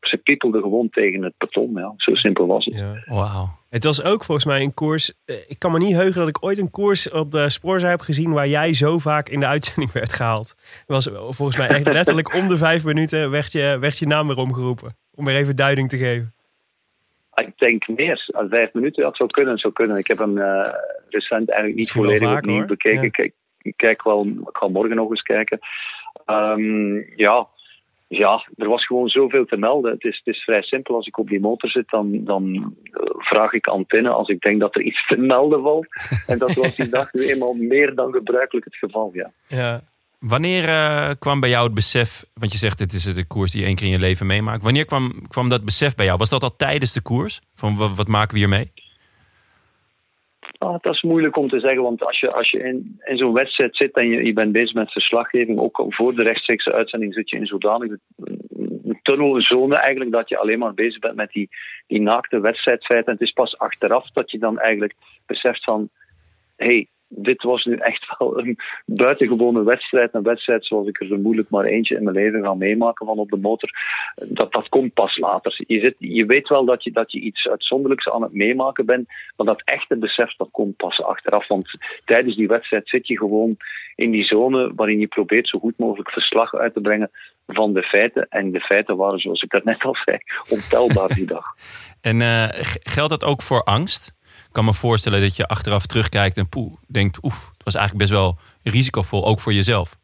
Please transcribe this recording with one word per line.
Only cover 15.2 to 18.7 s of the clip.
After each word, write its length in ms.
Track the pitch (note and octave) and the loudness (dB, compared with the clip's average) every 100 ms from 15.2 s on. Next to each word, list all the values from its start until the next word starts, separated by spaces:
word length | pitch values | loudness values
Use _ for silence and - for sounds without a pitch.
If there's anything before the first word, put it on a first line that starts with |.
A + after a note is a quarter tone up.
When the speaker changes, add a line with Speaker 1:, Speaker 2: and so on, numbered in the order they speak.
| C#3+ | -2
Speaker 2:
weer 100 | C3+ | 0
even 200 | C#3 C3+ | 0 2
duiding 340 | C#3 C#3 C3 | 2 2 0
te 80 | C3 | -2
geven. 360 | B2+ A#2+ A2+ - _ _ _ _ _ _ _ _ _ - | -2 -2 -6 -12 _ _ _ _ _ _ _ _ _ -4
Speaker 1:
Ik 220 | A2 - | -4 0
denk 300 | B2+ A2+ - | 2 2 -2
meer. 360 | A2+ D#3 D3+ - - G#2 | -4 -2 -2 -4 -6 -2
Vijf 240 | A2+ A2+ | 0 0